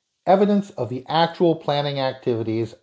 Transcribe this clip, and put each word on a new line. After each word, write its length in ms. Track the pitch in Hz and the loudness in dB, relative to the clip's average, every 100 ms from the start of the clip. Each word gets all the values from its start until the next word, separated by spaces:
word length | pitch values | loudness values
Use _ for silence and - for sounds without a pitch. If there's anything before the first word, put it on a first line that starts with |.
| _ _ - | _ _ 2
"Evidence 420 | 190 208 202 196 | 4 4 2 -2
of 180 | - 120 | -8 -6
the 140 | 127 - | -8 -2
actual 480 | 156 165 - 175 160 | 0 0 2 2 2
planning 420 | 151 143 147 139 | -2 -2 -2 -2
activities 760 | 131 131 131 113 110 110 113 - | -4 -4 -4 -2 -2 -2 -4 -8